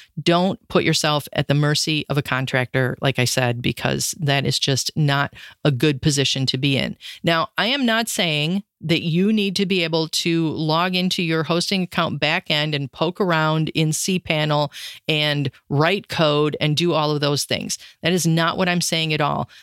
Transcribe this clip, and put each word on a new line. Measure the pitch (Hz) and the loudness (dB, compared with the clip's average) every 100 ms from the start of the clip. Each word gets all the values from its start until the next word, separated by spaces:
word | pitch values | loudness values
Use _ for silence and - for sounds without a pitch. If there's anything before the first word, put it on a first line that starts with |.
| - - | -16 -4
Don't | 170 170 190 - - | 2 2 2 -2 -2
put | 175 | 0
yourself | - 156 151 147 - | 2 0 0 -2 -2
at | - - | -4 0
the | |
mercy | 143 147 151 - 151 - | 2 2 0 0 -2 -2
of | 143 | -4
a | |
contractor, | - 131 131 131 123 131 127 - | -2 -2 0 -2 0 0 -2 0
like | 139 127 | -2 0
I | 123 | 0
said, | - 123 120 | 2 0 0
because | 127 - - 135 - - | -2 -2 -2 -2 -4 -4
that | 143 139 131 | 0 0 0
is | - | -2
just | - 131 - - | 0 -2 -2 -2
not | 147 139 143 - - - | 0 2 -2 -6 -20 -2
a | 151 | 0
good | 123 156 139 | 2 2 2
position | 156 143 135 135 127 | 0 0 0 0 -2
to | 131 | 0
be | 143 135 | 0 0
in. | - - - - | -2 -6 -16 -4
Now, | 170 165 - - | 0 0 0 -2
I | 208 | -2
am | 277 | 0
not | 240 220 233 | 0 0 -2
saying | - 175 151 156 190 - _ 156 | -2 0 0 0 -2 -6 _ -2
that | 165 | 0
you | 170 165 202 | 2 2 2
need | 220 196 190 | 2 0 0
to | |
be | 190 190 | 0 0
able | 165 160 160 | 0 0 -2
to | - 175 165 160 | -2 0 0 0
log | 139 156 160 185 | 0 0 2 2
into | 185 185 - | 0 0 0
your | 165 160 | 0 0
hosting | 156 170 - 196 | 0 0 0 -2
account | 175 - 165 147 | -2 -2 -2 0
backend | 147 175 - 151 151 | 0 -2 0 -2 0
and | 147 139 | -2 -6
poke | - 165 - | -4 -4 0
around | 185 160 156 160 156 | 0 2 2 2 0
in | - 156 | 0 0
cPanel | 156 - 180 - 156 151 147 143 - - - - | 0 -2 -2 0 -2 0 0 -2 -6 -16 -10 -2
and | 156 151 143 139 - _ | 0 0 0 -2 -6 _
write | 143 160 202 - | 2 2 2 -2
code | - 156 147 151 - | 0 2 2 0 0
and | 151 147 | 0 2
do | 175 | 2
all | 156 151 | 2 0
of | 147 | 0
those | 143 143 | 0 0
things. | - 110 - - - - | -2 -4 -4 -10 -12 -6
That | 165 | 0
is | 180 165 | 2 2
not | 165 165 - | 2 2 0
what | 180 | 0
I'm | 175 | 0
saying | - 165 160 | 0 -2 0
at | 156 | 0
all. | 143 143 - - | 0 -2 -6 -12